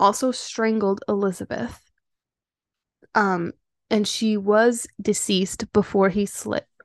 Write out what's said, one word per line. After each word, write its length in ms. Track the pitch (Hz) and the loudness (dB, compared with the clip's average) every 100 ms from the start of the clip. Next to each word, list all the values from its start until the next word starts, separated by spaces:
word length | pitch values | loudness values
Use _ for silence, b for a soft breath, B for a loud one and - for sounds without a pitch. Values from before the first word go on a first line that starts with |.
also 320 | 196 208 262 | 2 2 -2
strangled 720 | 247 - - 220 220 196 202 - | -2 -10 -2 0 2 0 -2 -2
Elizabeth, 720 | 202 202 180 - - 240 - _ _ _ _ _ _ _ _ _ _ _ _ _ | -2 -2 -4 -8 -6 -8 -10 _ _ _ _ _ _ _ _ _ _ _ _ _
um, 380 | 220 202 180 170 - _ _ _ | 0 2 0 -4 -10 _ _ _
and 180 | 214 202 | 0 0
she 280 | - 220 214 | -2 0 0
was 520 | 196 208 240 233 - - | 2 4 4 2 -8 -6
deceased 720 | 214 208 - 190 190 - 220 | -2 -2 0 0 0 -4 0
before 360 | 208 196 202 190 | 0 2 2 2
he 180 | 190 202 | 2 -4
slit 400 | - 214 - - _ | -6 -6 -6 -6 _